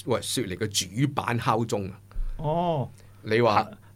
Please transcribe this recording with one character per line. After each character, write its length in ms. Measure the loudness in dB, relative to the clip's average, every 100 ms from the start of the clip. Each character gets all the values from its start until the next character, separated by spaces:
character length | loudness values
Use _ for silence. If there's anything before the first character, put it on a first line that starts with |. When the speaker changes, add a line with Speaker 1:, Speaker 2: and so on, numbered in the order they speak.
| -2
Speaker 1:
喂， 140 | -2
雪 200 | 0 -4
梨 120 | -2 -4
嘅 100 | -2
主 380 | -2 -2 0 0
板 260 | 0 -2 0
敲 200 | 2 2
鐘 300 | 2 -2 -4
啊！ 100 | -10 -8 -4 -4 -2
Speaker 2:
哦。 520 | -2 0 0 0 -2 -8 -20 -14
Speaker 1:
你 180 | 0 4
話 140 | 6 4
Speaker 2:
啊， 120 | 0 -8 -20